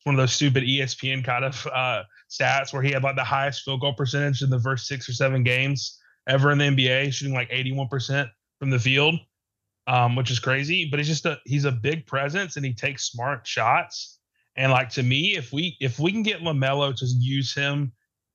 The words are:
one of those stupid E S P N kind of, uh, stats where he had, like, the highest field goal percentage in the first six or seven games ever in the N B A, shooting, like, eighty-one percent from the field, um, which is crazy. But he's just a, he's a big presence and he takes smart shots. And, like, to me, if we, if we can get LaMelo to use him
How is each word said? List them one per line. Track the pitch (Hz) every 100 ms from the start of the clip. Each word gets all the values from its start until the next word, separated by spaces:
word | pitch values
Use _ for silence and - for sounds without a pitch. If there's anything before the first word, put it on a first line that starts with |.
one | 147
of | 135
those | 127
stupid | - 143 127
E | 123 139
S | 131
P | - 131
N | 135
kind | 123 123 131
of, | 127 147
uh, | 131 127 110 95 _ _
stats | - 131 135 135
where | 139
he | 135
had, | 135
like, | 135 135
the |
highest | 123 139 139 131
field | - 135
goal | 143 123
percentage | 135 143 143 127
in | 135
the | 127
first | 117 131 -
six | 139 -
or |
seven | 123 135 131
games | 123 127 135 139 - - _ _ -
ever | 135 143
in | 143
the | 143
N | 135
B | 127
A, | 131 139
shooting, | 127 139
like, | 131 120
eighty-one | 127 131 135 127
percent | 139 117 139 123 - _ _
from | 139
the | 127
field, | 117 135 147 165 - _ _ _ _ _ -
um, | 123 120 123
which | 127
is | 123
crazy. | 131 131 143 185 160
But | 147
he's | 147
just | 156 170
a, | 147 -
he's | 143 143
a |
big | 120 123 160 -
presence | 135 143 180 185 151
and | 135
he |
takes | 117 139 127 -
smart | 117 127 139 -
shots. | - 113 156 170 - - - _ _ _ -
And, | 135
like, | 127 127
to | -
me, | 123 131 185 190
if | 123
we, | 139 180 -
if | 139 117
we | 165
can | 214
get | 214 175
LaMelo | 165 143 135 139 139 127
to | 127 123
use | 127 135 127 -
him | 143 143 139 - _ _ _